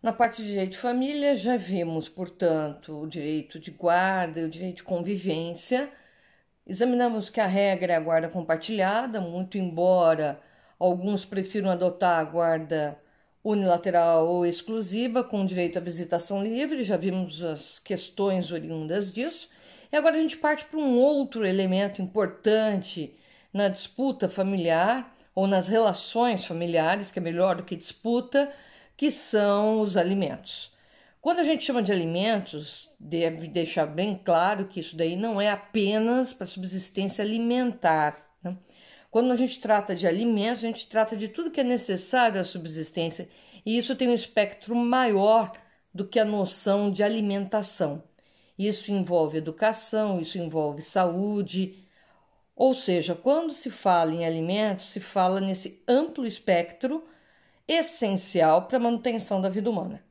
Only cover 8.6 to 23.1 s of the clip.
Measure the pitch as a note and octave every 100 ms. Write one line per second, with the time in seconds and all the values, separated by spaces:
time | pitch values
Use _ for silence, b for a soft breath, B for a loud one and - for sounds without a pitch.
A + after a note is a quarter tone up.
8.6 | E3 A3 F#3+ G#3+ B3+ A3 F3+ E3+ F#3 G3+
9.6 | F#3 E3 F3 F#3 E3 D#3+ D3+ C#3 b b
10.6 | b b F#3 F3+ F#3 G3+ - G3 F#3+ G#3+
11.6 | F#3+ F3+ F3+ F3 F#3 E3+ D#3+ E3 E3+ D#3+
12.6 | D#3 D#3+ D3 D3 b b b b G#3 G#3
13.6 | F#3+ E3+ F3 F3 E3+ E3 D#3+ F3+ F3 E3+
14.6 | - A3 G3 G3+ B3 A#3 B3 G#3 F#3+ F#3
15.6 | F3 F3+ F3 E3+ E3+ E3+ E3+ G3 G3+ A3+
16.6 | D4 D4 G#3+ F#3 F#3 F#3 F3+ D#3 E3+ D3+
17.6 | - - - F#3 - - G3+ F#3+ E3 E3+
18.6 | D#3+ D#3+ D#3 F#3 G3+ F#3 C#4 E4 - B
19.6 | B B B D4 D#4 D#4+ D#4+ - D4+ D4+
20.6 | - D#4 C#4+ B3 C4+ D4 C4+ A#3 G3+ F#3+
21.6 | F#3+ F#3 G3+ G3 F#3 G#3 G3 - - G#3+
22.6 | A3 G3 - - D3+